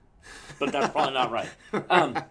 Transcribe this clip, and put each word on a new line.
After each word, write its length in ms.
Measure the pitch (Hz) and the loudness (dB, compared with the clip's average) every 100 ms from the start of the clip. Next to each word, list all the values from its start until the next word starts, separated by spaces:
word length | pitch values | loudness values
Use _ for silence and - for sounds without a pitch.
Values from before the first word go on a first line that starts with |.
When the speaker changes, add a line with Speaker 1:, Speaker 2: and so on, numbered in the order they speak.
| _ _ - - - - | _ _ -20 -20 -14 -6
Speaker 1:
but 140 | 139 | -2
that's 180 | 143 - | 0 0
probably 220 | 151 139 | 0 0
not 160 | 131 120 | 0 -2
right. 180 | 113 - - - | -2 -6 -10 -8
Speaker 2:
<laughs> 200 | 214 - | -6 4
Speaker 1:
Um, 280 | 180 143 139 - | 4 4 0 -8